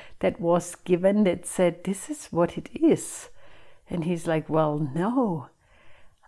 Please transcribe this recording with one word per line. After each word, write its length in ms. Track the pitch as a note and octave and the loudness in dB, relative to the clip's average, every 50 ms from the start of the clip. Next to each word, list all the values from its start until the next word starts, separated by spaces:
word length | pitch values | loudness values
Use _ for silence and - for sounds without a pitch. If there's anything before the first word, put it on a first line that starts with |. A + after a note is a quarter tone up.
| - - - - | -18 -18 -6 -2
that 200 | - - - - | -2 -2 -2 0
was 340 | E3+ E3+ F3 F3 E3+ - - | 2 2 2 2 0 -2 -10
given 480 | - - - F3+ E3+ F#3 G3 G3+ G#3+ G#3 | -8 -2 0 2 4 4 4 4 4 4
that 200 | F3+ - - - | 4 2 0 -4
said, 400 | - - - F3+ F3 E3+ - - | -4 0 2 2 2 2 0 -4
"This 240 | F#3+ G3 - - - | -6 -6 -6 -8 -10
is 200 | D4 - - - | -10 -12 -10 -4
what 260 | E3 E3 E3+ E3+ - | 0 2 2 2 0
it 140 | E3 - - | -6 -10 -10
is." 560 | - - E4 D4+ F3+ - - - - - - - - - - - - - - - - - _ - | -2 2 4 4 4 4 0 -4 -12 -12 -14 -16 -18 -18 -18 -18 -20 -20 -20 -20 -20 -20 _ -6
And 140 | F3 E3+ D#3 | -4 -2 -2
he's 220 | F3+ F3 E3 - | -2 -2 -2 0
like, 220 | E3 D#3+ D#3 D#3 - | 0 0 0 0 0
"Well, 300 | D3+ D#3 D#3 D3+ D3 D3+ | 2 2 2 2 0 0
no, 720 | D#3 B2+ C3+ E3 F3+ A3+ B3 C#4 A#3+ G3+ E3 C#3 B2 - _ _ _ _ _ - - - - - - - - _ _ | -2 -2 -2 -2 0 0 2 2 0 0 -2 -4 -8 -12 _ _ _ _ _ -20 -20 -20 -20 -20 -20 -20 -20 _ _